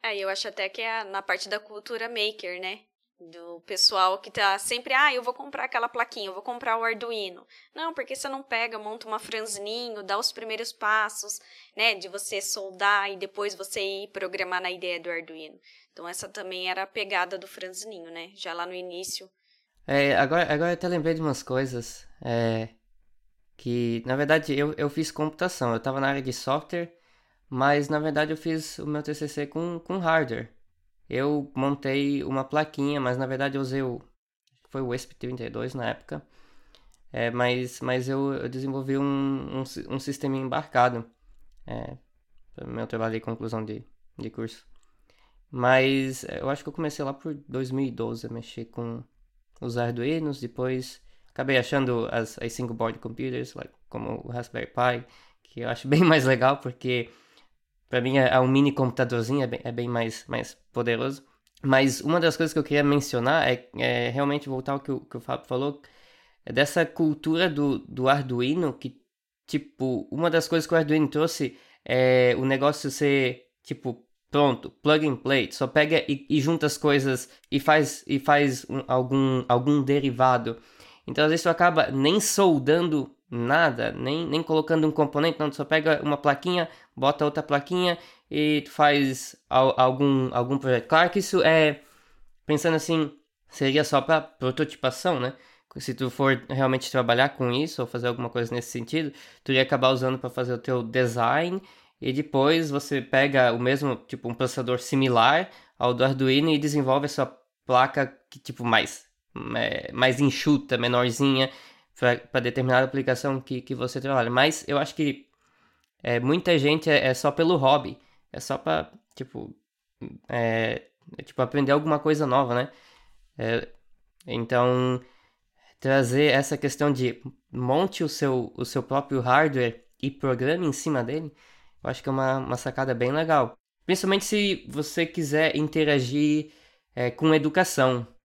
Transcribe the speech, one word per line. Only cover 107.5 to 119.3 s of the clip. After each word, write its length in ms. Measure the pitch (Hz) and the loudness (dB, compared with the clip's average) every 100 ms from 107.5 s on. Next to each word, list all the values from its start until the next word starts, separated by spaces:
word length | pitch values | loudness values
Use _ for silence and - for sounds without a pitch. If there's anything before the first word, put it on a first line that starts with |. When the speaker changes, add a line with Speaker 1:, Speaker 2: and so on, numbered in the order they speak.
| _ - | _ 2
Speaker 2:
placa 420 | 127 135 143 131 - _ | 4 4 2 -2 -4 _
que, 100 | - | -20
tipo, 240 | - 123 | -16 -6
mais, 420 | 120 110 - - _ _ _ - - 117 | 2 4 2 -8 _ _ _ -14 -6 -2
é, 340 | 113 - - | -2 -4 -8
mais 300 | 120 127 123 | 2 2 4
enxuta, 560 | 143 - - 143 - 123 | 2 2 2 2 2 -2
menorzinha, 720 | 120 123 123 117 139 131 131 - - - _ - | 0 2 0 2 2 2 0 -4 -20 -20 _ 0
pra, 200 | 123 120 | 0 0
pra 220 | - 131 | -2 -2
determinada 460 | 120 123 127 127 131 | -2 -2 2 2 2
aplicação 560 | 135 131 127 143 131 | -2 -2 -2 -2 -4
que, 200 | 131 127 | -6 -10
que 120 | - | -8
você 260 | 127 123 139 | -6 -6 -6
trabalha. 300 | 135 135 117 | -2 0 2
Mas 360 | 123 147 156 - | 4 2 2 -2
eu 100 | 143 | -2
acho 180 | 151 - | -2 -2
que, 300 | 147 135 _ _ _ _ _ _ _ _ | -2 -2 _ _ _ _ _ _ _ _
é, 160 | - 120 | -2 0
muita 380 | 123 170 180 165 | 2 0 2 2
gente 300 | 143 156 160 | 4 2 4
é, 180 | 147 131 | 2 2
é 60 | |
só 180 | 127 147 | 2 0
pelo 260 | 139 165 175 | 2 2 4
hobby, 400 | 135 143 - - _ _ _ | 4 4 0 -14 _ _ _
é 80 | - | -14
só 180 | - 135 | -6 -6
pra, 340 | - 160 156 - _ - | -2 -2 -2 -14 _ -16
tipo, 380 | 127 | -14